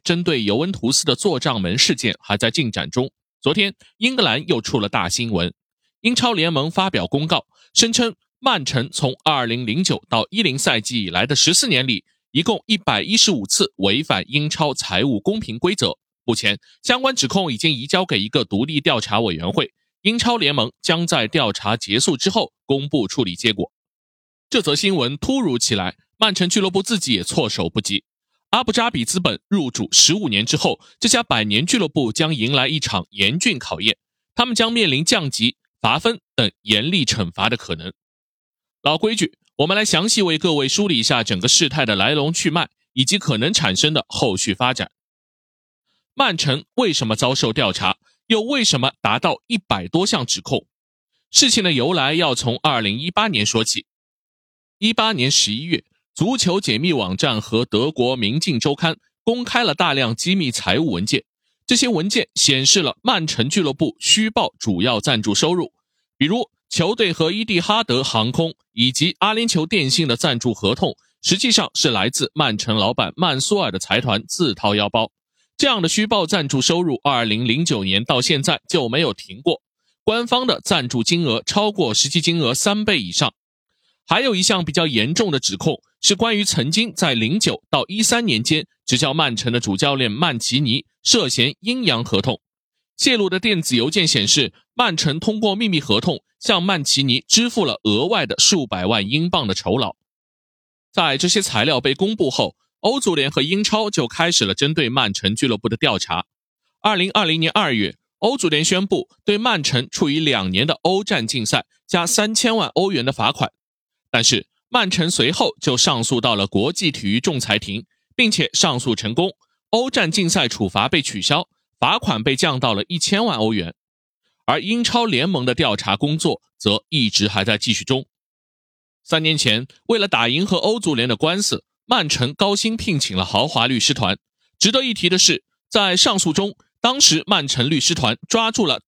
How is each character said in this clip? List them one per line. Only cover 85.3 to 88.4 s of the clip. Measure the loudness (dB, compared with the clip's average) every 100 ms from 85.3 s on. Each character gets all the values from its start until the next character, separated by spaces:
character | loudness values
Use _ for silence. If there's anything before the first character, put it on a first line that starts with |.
的 | 0
指 | -2 -4
控 | -2 -4 _ _
是 | 0
关 | 2 2 0
于 |
曾 | 0 -2 0
经 | 0 -2
在 | -2 -2
零 | 0 0 0
九 | -2 -2 _
到 | -2 -2
一 | -2
三 | 0 0
年 | 0 0